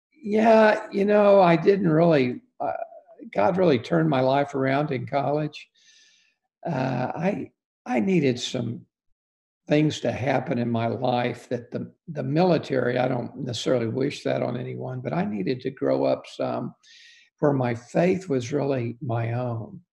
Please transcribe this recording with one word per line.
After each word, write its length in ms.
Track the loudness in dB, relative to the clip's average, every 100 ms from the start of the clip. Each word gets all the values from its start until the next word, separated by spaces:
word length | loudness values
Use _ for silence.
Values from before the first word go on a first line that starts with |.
| _ _
Yeah, 640 | -2 2 6 8 6 4 -2
you 120 | -2
know, 360 | 2 6 6 8
I 160 | 8 6
didn't 320 | 4 4 4
really, 520 | 4 6 4 2 -2 -12 -8
uh, 120 | -6 -6 -10 -14 -20 -20 -8
God 220 | 0 2 4
really 220 | 4 2
turned 300 | 2 0 2
my 120 | 2
life 340 | 2 2 0
around 380 | -2 0 0 -2
in 140 | -4 -4
college. 600 | -2 -2 -2 -4 -8 -20 _ _ _ _ _ _ _ _ _
Uh, 460 | -6 -4 -2 -2 -4 -4
I, 340 | -4 -4 -8 _ _ _
I 160 | -6 -2
needed 380 | 2 2 2 0
some 440 | -4 -6 -6 -8 -14 _ _ _ _ _ _ _ -2
things 320 | 2 2 0
to 120 | -4
happen 460 | -4 -2 -2 -2 -2
in 120 | -2
my 160 | -2 -2
life 640 | -2 -2 0 -2 -6 -8
that 220 | -10 -8
the, 220 | -10 -10 -14 -12
the 140 | -8
military, 760 | -2 2 2 2 0 -2 0 0
I 100 | 0
don't 280 | -2 -6 -10
necessarily 520 | -8 -6 0 0 0
wish 340 | -2 -4 -4
that 200 | -4 -2
on 140 | -2 -4
anyone, 440 | -8 -10 -10 -8
but 120 | -6
I 120 | -4
needed 360 | -4 -4 -4 -4
to 80 | -6
grow 340 | -4 -2 0
up 200 | 0 -2 -4
some 480 | -8 -6 -4 -8 -12 _ -20 -20 -20 _ _
where 120 | 0
my 220 | 2 0
faith 560 | -4 -4 0 2 0 -2
was 200 | -4 -2
really 460 | -4 -2 -2 -4 -8
my 320 | -6 -4 -4
own 440 | -4 -4 -6 -10 -16 -20